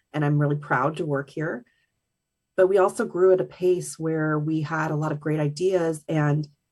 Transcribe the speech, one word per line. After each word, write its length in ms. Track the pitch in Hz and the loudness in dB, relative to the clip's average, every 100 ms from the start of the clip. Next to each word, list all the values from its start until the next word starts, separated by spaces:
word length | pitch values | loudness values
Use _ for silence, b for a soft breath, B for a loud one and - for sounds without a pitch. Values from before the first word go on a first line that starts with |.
| _ | _
and 140 | 156 143 | -2 0
I'm 140 | 147 | 2
really 180 | 147 147 | 0 -2
proud 400 | - 131 143 156 | -2 -2 -2 -2
to 80 | 156 | -4
work 240 | 139 139 | -4 -6
here. 340 | 160 156 240 - _ _ _ _ _ _ _ _ - | -8 -6 -8 -12 _ _ _ _ _ _ _ _ 2
But 100 | 185 | 4
we 100 | 196 | 4
also 280 | 196 202 214 | 2 0 -4
grew 280 | 175 185 | 4 4
at 80 | 185 | 4
a 40 | 185 | 2
pace 540 | - 180 180 147 - | -2 0 0 -2 -6
where 400 | 160 160 156 151 | -4 -2 0 -2
we 220 | 151 156 | -2 -2
had 300 | 151 160 156 | -2 -4 -2
a 40 | 151 | -2
lot 160 | 156 | -2
of 80 | 147 | -4
great 200 | 156 156 | -4 -2
ideas 640 | 147 147 185 185 165 156 - | -2 0 0 2 0 -4 -4
and, 400 | 156 147 151 147 _ _ | 0 2 0 -2 _ _